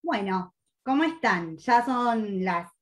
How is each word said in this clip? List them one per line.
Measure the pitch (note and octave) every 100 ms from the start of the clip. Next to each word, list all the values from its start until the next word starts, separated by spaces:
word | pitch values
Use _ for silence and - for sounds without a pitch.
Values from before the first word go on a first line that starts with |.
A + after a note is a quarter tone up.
| E4+
Bueno, | A#3+ G3 F#3+ F3+ _ _ _
¿cómo | B3+ C4+
están? | D#4+ - A#3 F3+ E3+ D#3+
Ya | - A#3+
son | A#3+ B3 A#3+ A3+ G#3 F#3+
las | F#3 F3 F3 _